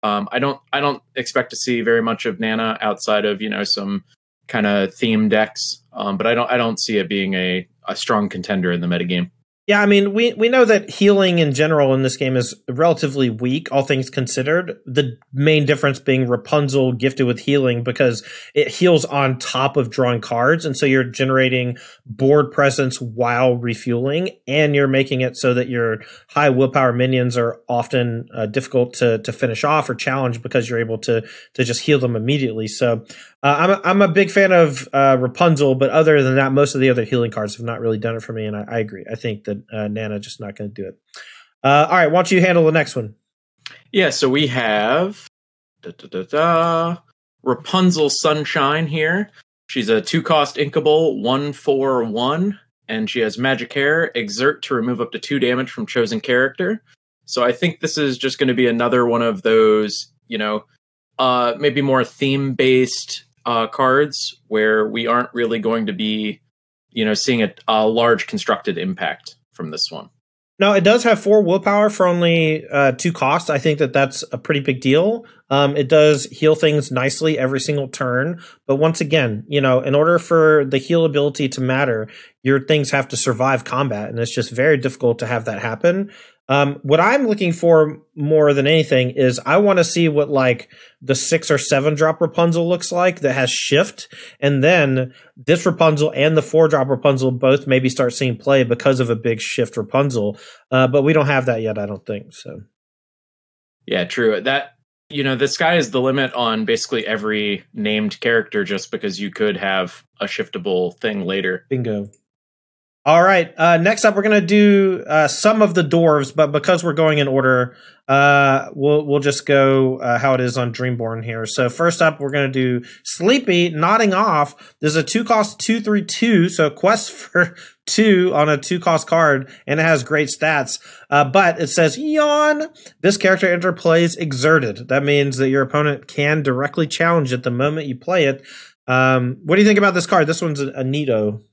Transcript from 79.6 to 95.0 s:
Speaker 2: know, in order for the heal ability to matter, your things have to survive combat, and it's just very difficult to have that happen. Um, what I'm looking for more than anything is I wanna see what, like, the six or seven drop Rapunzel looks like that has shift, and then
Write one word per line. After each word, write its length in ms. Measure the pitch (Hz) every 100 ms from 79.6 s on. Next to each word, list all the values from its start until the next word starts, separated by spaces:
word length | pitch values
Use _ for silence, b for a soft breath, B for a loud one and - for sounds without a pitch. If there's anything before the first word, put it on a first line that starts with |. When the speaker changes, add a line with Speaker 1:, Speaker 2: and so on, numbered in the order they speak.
Speaker 2:
know, 180 | 135 127
in 160 | 131 139
order 240 | 156 170
for 460 | 170 165 156 151 139
the 120 | 135
heal 280 | 135 170 160
ability 440 | 143 143 139 139
to 120 | 131
matter, 480 | 127 131 139 113 110 B B B
your 220 | 127 135 135
things 260 | 156 135
have 160 | 139 139
to 80 | 131
survive 460 | - 113 131 131
combat, 460 | 123 127 139 107 107
and 100 | 117
it's 160 | 117 -
just 160 | 113
very 260 | 120 143 147
difficult 420 | 127 123 123 117
to 80 | 113
have 180 | 120 113
that 140 | 104
happen. 520 | 113 110 170 185 202 B B B _
Um, 300 | 135 143 143
what 180 | 135 151
I'm 280 | 190 269 254
looking 240 | 208 180
for 460 | 165 170 160 156 160 _ -
more 400 | 147 156 147 139
than 100 | 139
anything 460 | 160 156 135 127
is 280 | 123 131 123 -
I 120 | 165
wanna 260 | 208 185
see 260 | 170 - 170
what, 200 | 147 147
like, 420 | 139 127 120 - b b b
the 140 | 127
six 380 | 131 - 165 160
or 80 | 143
seven 340 | - 139 143
drop 260 | 151 160 160
Rapunzel 480 | 165 165 170 170 170
looks 240 | 175 -
like 280 | 175 180 175
that 140 | 139
has 180 | 131 127
shift, 600 | - - 139 202 - - B B B
and 240 | 143 139
then 500 | 143 180 143 131